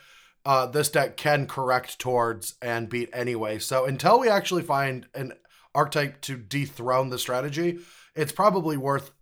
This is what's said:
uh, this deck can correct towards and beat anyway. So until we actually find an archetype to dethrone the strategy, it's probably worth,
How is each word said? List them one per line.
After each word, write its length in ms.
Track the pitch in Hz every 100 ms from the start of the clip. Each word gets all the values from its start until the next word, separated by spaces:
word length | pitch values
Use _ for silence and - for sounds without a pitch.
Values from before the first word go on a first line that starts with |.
| - - _ _
uh, 220 | 139 135 123
this 240 | 143 143
deck 260 | 156 135 -
can 300 | 151 147 135
correct 520 | - 127 123 - -
towards 580 | 127 123 117 104 - -
and 300 | 123 117 110
beat 180 | 120 120
anyway. 440 | 123 123 117 107 110
So 260 | - 131 131
until 340 | 135 165 240
we 80 | 240
actually 340 | 202 196 180
find 440 | - 139 135 127 -
an 180 | 131 131 - _ _ _
archetype 460 | 139 151 151 143 -
to 140 | - 123
dethrone 720 | 98 143 139 - 120 127 131
the 100 | 123
strategy, 600 | - 127 143 147 175 170 - - -
it's 180 | 156 147
probably 440 | - 208 175 160 147
worth, 340 | 135 135 - _